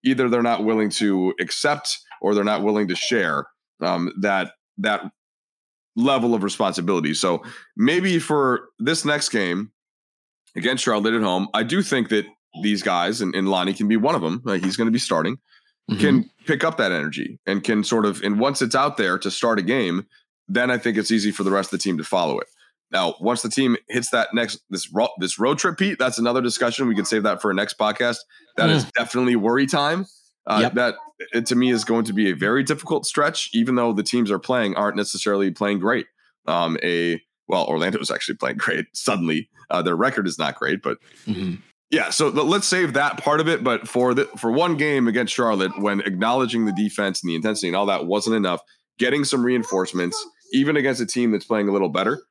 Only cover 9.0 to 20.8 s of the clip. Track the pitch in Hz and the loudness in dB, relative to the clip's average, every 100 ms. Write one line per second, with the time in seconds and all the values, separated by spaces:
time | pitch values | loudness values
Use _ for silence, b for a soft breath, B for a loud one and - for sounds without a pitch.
9 | 147 147 - 113 92 87 107 _ _ _ | 0 0 0 0 0 -2 -6 _ _ _
10 | _ _ _ _ _ - 87 131 - 107 | _ _ _ _ _ -4 -2 0 0 2
11 | 104 113 107 90 98 110 113 175 196 135 | 2 2 2 0 0 -2 0 0 2 0
12 | 113 107 104 _ _ - 104 104 101 90 | 2 0 -2 _ _ -4 0 0 0 0
13 | 87 113 95 95 95 95 90 98 104 113 | 0 0 -2 0 0 0 0 0 2 2
14 | 123 160 80 101 120 98 92 104 113 113 | 2 0 -2 -4 -2 -2 -2 0 0 0
15 | - 85 82 131 b b b b - 101 | 0 0 0 -4 b b b b -6 0
16 | 147 131 - _ - 147 165 156 104 85 | 4 4 2 _ -4 0 0 0 0 0
17 | 76 73 - - - 98 - 110 101 117 | -2 -6 -10 -8 -4 -2 0 0 2 2
18 | 104 95 101 104 131 139 123 131 143 - | 0 -2 -2 2 0 0 0 2 0 0
19 | 95 92 98 - 117 110 90 131 98 87 | 0 0 -2 -2 0 0 0 0 0 -2
20 | - b b _ - 98 123 123 | -6 b b _ -4 0 2 0